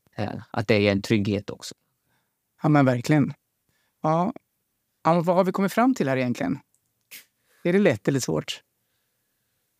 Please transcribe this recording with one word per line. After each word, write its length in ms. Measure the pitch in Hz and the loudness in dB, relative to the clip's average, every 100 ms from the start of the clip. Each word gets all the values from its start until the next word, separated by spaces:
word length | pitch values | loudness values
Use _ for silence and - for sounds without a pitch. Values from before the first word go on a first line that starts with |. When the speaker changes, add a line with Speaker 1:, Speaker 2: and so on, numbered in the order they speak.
| _ - | _ -10
Speaker 1:
Eh, 140 | 104 - - | -8 -8 -10
att 180 | - 107 | -8 0
det 60 | |
är 180 | 107 104 | 2 4
en 100 | 98 | 2
trygghet 480 | - 110 101 101 - | 0 0 0 -4 -6
också. 240 | - - - _ _ _ _ _ _ _ _ | -14 -16 -18 _ _ _ _ _ _ _ _
Speaker 2:
Ja, 60 | 156 | 0
men 160 | 147 131 | 4 4
verkligen. 460 | 123 117 156 - - _ _ _ _ _ _ | 2 0 2 0 -4 _ _ _ _ _ _
Ja. 300 | 156 160 180 - _ _ _ _ _ _ | -2 -2 -2 -6 _ _ _ _ _ _
Ja, 160 | 160 175 | 0 2
vad 160 | 165 180 | 2 2
har 80 | |
vi 80 | 185 | 0
kommit 200 | 185 196 | 0 -2
fram 220 | - 254 | 2 0
till 140 | 262 139 | 0 0
här 80 | 131 | 0
egentligen? 420 | 123 117 - - - _ _ _ _ - - _ _ _ | -2 -2 -4 -6 -10 _ _ _ _ -20 -20 _ _ _
Är 100 | 175 | 0
det 60 | 185 | 2
lätt 300 | 190 113 - | 4 2 0
eller 120 | 135 | -2
svårt? 420 | - 151 - - _ _ _ _ _ _ _ _ _ _ _ _ | -2 -4 -6 -12 _ _ _ _ _ _ _ _ _ _ _ _